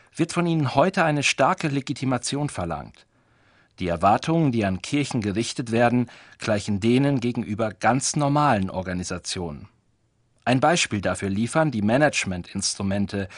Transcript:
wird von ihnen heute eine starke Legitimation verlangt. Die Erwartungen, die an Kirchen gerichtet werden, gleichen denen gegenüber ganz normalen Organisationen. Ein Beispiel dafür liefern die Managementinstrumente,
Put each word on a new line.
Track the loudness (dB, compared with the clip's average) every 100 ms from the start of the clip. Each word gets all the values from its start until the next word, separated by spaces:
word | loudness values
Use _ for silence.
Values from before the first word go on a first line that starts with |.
| _ -4
wird | -2
von | 0 0
ihnen | 2 2 4
heute | 2 4
eine | 2 2
starke | 0 2 2 2 -2
Legitimation | -2 -4 -4 -2 -2 -4 -4 -4
verlangt. | -4 -6 -6 -10 -18 _ _ _ _ _ _ _ -6
Die | -4
Erwartungen, | 2 4 4 2 2 2
die | 2 0
an | -2
Kirchen | -2 -2 0 0
gerichtet | 0 -2 -4 -6 -2
werden, | 2 4 2 -2 -8 -20 -8
gleichen | -2 -2 0 0
denen | 2 4 2 0
gegenüber | -2 -4 -6 -4 -4
ganz | 0 2 2 0 0
normalen | 2 2 4 2 0
Organisationen. | -4 -4 -6 -6 -8 -8 -6 -6 -10 -16 _ _ _ _ _ _ _ 0
Ein | 2
Beispiel | 4 2 0 -2
dafür | -2 -4 -4
liefern | -2 0 0 0
die | 0
Managementinstrumente, | 2 4 4 2 -4 -6 -8 -6 -6 -2 -2 0 -2 -4 -6